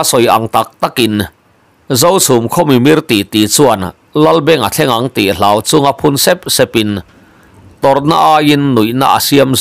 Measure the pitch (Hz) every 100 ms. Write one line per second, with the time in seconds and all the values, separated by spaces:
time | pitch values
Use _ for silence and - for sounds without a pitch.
0 | 156 131 120 113 113 113 110 _ 170 -
1 | 113 104 98 _ _ _ _ _ - 127
2 | 170 185 - 120 117 - 151 127 131 156
3 | - 107 98 107 104 - 135 104 90 -
4 | _ 151 156 165 143 156 101 - 147 117
5 | 127 - 98 92 98 107 - 156 139 135
6 | 151 139 190 180 - - 120 113 104 98
7 | - _ _ _ _ - - _ 139 139
8 | 147 160 156 156 151 147 143 120 110 127
9 | 139 - - 143 135 127